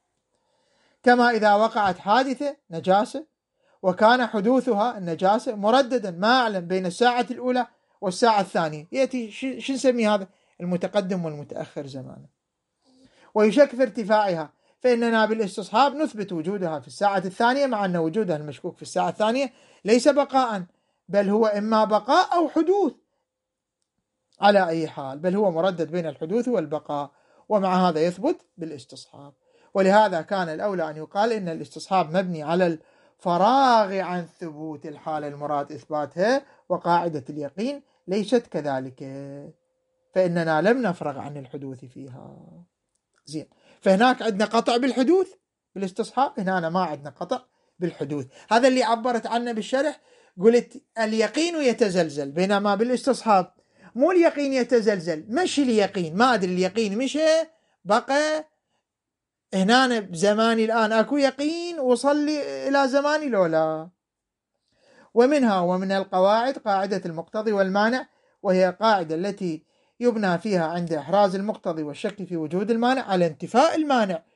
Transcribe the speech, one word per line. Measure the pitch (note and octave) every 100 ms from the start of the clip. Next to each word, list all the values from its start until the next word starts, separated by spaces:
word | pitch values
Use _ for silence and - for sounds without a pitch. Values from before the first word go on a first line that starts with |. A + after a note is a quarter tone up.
| _ _ _ _ _ _ _ _ _ _
كما | B3 B3 A#3+
إذا | A#3 G#3
وقعت | G#3 A3 A3+ G3+ F3
حادثة | F#3+ A3+ C4+ B3+ C#4+ D4 _
نجاسة | E3 D#3 F#3+ A#3 - - _ _ _ _ _
وكان | F#3+ F3+ G#3+ B3+ A#3
حدوثها | A3 G3 C4 B3+ G3+ A#3 G#3+
النجاسة | F3 D#3+ F#3 A3 C4 G#3+
مردداً | G3+ B3 B3+ B3 G3
ما | E3+ G#3
أعلم | B3+ A#3 G3 E3+
بين | F#3+ F#3
الساعة | F3 B3 B3 B3
الأولى | A#3+ B3 B3+ A3+ _ _ _
والساعة | G3+ F3+ A#3+ G#3
الثانية، | F#3+ G3+ D#3+ D3+ D#3
يأتي | B3+ C4 C4 A3+
ش-، | G#3 C4+ B3+ A3
شو |
نسمي | C4+ C4+ A#3+ G#3+
هذا؟ | G#3 F#3+ _ _ -
المتقدم | F3 F3 F3+ G#3 F#3+ F#3+ E3
والمتأخر | D3+ C#3 - D3+ - C#3
زمانا. | C3 C3 C3+ C#3+ _ _ _ _ _ _ _ _ _ _ G#3+
ويشك | G#3+ A3+ C#4 A#3+
في |
ارتفاعها، | C4 A#3+ G3+ G#3+ G3+ E3+ D3+ _ _ _
فإننا | B3+ A#3 A#3 A3+ G#3+
بالاستصحاب | A3 G3+ - F#3 G#3+ C#4 C4+
نثبت | D#4 G#3+ F#3
وجودها | F3 D#3 G3+ F3 D#3
في | B2+
الساعة | - G3+ G3 F#3
الثانية، | F3+ A#3 C4 C#4
مع | A3+ G3
أن | F3
وجودها | D#3+ F#3 G3+ D3+
المشكوك | D3+ C3+ - -
في |
الساعة | D3+ F3+ F3+
الثانية | E3+ G#3+ B3 C4+ - _ _ F3
ليس | A#3+ C4+
بقاءً، | C#4 C#4 C4 B3+ G#3 F3+ _ _ _ -
بل | G3 G3
هو | G#3 G#3+
إما | G#3 G#3+ A3 G#3
بقاء | G#3+ G#3+ D#4 F#4 F4
أو | D#4
حدوث. | - D#4+ G4+ E4+ - _ _ _ _ _ _ _ _ _ _ _ _ _ _
على | G3+ G3+ F3+
أي | E3 D#3
حال، | - C3+ C#3
بل | F3 G3
هو | G#3
مردد | D#3+ F#3 F3 D3+
بين | F3 D#3+
الحدوث | C#3 D#3+ G#3+ A#3+
والبقاء، | A3+ D3+ D3+ - D3 C#3+ _ _ _ -
ومع | G#3 F#3+ F#3 F3+
هذا | D#3 E3+
يثبت | F3+ A#3+ - _ -
بالاستصحاب. | D#3+ D3 - C3 - D#3+ C#3+ _ _ _ _
ولهذا | G3 F#3+ G3+ G#3+ F3
كان | D#3 G3 F3
الأولى | D#3 G3+ F#3+ D#3
أن | D3+
يقال | D#3 G3 A3+
إن | A3 F3+
الاستصحاب | D#3+ D3 - - F#3+ D#3 E3+
مبني | F#3 E3
على | D3 E3+ F3+ D#3+ _ _ _ _
الفراغ | F#3 E3+ G3+ C4 C4+ A#3 G3+ F#3+
عن | F3+ F3+ E3 _
ثبوت | E3+ D3+ D#3 D3+ D#3+
الحالة | D3 - D#3 D3
المراد | C#3+ D3 D3 C#3+
إثباتها، | D3+ - D3+ D3+ E3 G3+ C4+ - _ -
وقاعدة | F3 F3 F3 F3 D3+ B2
اليقين | D3+ C#3+ - A#3 C#4+ - _ -
ليست | G3 F#3+ B3 -
كذلك، | F3 D3 C3+ C3 B2+ C#3 C3+ C#3 C#3 D3 - _ _ _ _ _
فإننا | F#3+ F#3 E3+ E3 D#3
لم | F3 C4
نفرغ | A3 F3 D#3 C3+
عن | - D3
الحدوث | C3 D3 C3+ C3 C3
فيها. | C#3 C3+ B2+ C3+ C#3 - E3+ F3 _ _ _ _ _ -
زين، | D3 - _ _ _
فهناك | G3+ F#3+ B3 B3+
عندنا | A3 G3 G#3
قطع | A3+ A3+ -
بالحدوث | C4+ A#3+ C4 F#4 F#4 - _ _ _ -
بالاستصحاب، | F#3+ F#3 A3 - C#4 -
هنا | F#3 F#3 E3
ما | F3+
عندنا | F3+ D3 C#3+
قطع | - F3 B3+ - _ _ -
بالحدوث. | F3 - C#3+ D3 B2+ - -
هذا | A3 C4
اللي | B3+
عبرت | A#3 A3+ A#3+ A#3 G#3
عنه | A#3 A#3+
بالشرح، | A3+ G#3 B3+ D4 - _ _ _ -
قلت: | G3+ A#3+ A#3 - - -
"اليقين | A3 A3 G#3+ A#3+ E4+ E4
يتزلزل"، | C4+ A3+ G#3+ F3+ E3 C#3+ C#3
بينما | C#3+ F#3+ G3+ G3+ G3+
بالاستصحاب | A#3 B3 C4+ B3 A3+ G3 F3+ _ _ _ - A3+
مو | D4+
اليقين | F4+ E4 C#4+ C#4+
يتزلزل، | C4 B3 B3 G#3+ G3+ E3 D#3 D#3
مش | B3 F#4 -
اليقين، | C4+ A3 F#3+ G3 E3+ E3+
ما | B3+
أدري | A#3 F3+
اليقين | F3+ F#3 F#3 A3 G3
مشى | C4 C#4+ D#4 D#4+ D#4+ _ _ _ F3
بقى | A3 - C#4 D4+ G#3 - _ _ _ _ _ _ _ _ _ _
هنا | F#3+ F#3+ B3 C4 A#3
بزماني | F#3+ E3+ G3 G#3 A3+ A3+ A3
الآن | A3+ A3
أكو | A3 A3 C#4+
يقين | C4+ C4 D4 E4+ F4 E4
وصل | C4 A#3+ C4+ D4 D4
لي | D4+ C#4 C#4 C4+
إلى | C#4 C#4
زماني | C#4 C#4+ D4+ D4+
لو | G#3+ E3+
لا. | D#3+ D#3+ D#3 E3 _ _ _ _ _ _ _ _ _ _ _ _
ومنها | A3 B3+ D4+ B3 F#3+
ومن | F3 F#3 F#3+
القواعد | G3 F#3+ F#3 F#3+ G#3+ B3 C#4
قاعدة | A3 G3 F#3+ G3 F#3
المقتضي | E3 E3 G#3+ A3
والمانع، | G3+ F#3+ G3 G#3+ B3+ C#4+ _ _ _
وهي | G3 F#3 F#3 F3
قاعدة | A3 G#3 D#3+ D#3+
التي | G3 G3 F3+ D#3+ _ _ _ -
يبنى | A#3+ A3 G3 F3
فيها | A3 F#3 D#3+
عند | F3 E3+
إحراز | D#3+ C#3+ G3 G3+ F#3+
المقتضي | G3+ G3+ D3 D#3+
والشك | D3+ D3 G#3+ -
في | F3+ F3
وجود | D#3 F3 G#3
المانع | A3+ A#3+ C4
على | G#3+ F#3+ E3+
انتفاء | D3+ F3 A3+ D#4 E4
المانع | D4+ B3+ G#3 E3 -